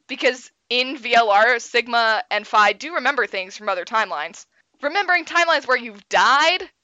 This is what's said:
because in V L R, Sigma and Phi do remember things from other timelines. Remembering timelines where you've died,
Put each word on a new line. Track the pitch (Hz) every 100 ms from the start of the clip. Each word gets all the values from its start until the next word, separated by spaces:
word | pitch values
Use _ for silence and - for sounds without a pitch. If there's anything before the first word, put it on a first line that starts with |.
| -
because | 262 277 254 - _ _
in | 240 254 277
V | 226
L | 233 226
R, | 202 226 240
Sigma | - 240 233 233 226 214 -
and | 208 208
Phi | 220 208
do | 202 285
remember | 339 254 285 202
things | 202 185 -
from | 208
other | 185
timelines. | 170 220 202 156 160 - - _ _ _
Remembering | 294 359 370 349 320
timelines | 339 339 311 247
where | 247
you've | 233 208 _
died, | 190 202 277 320 370 381 _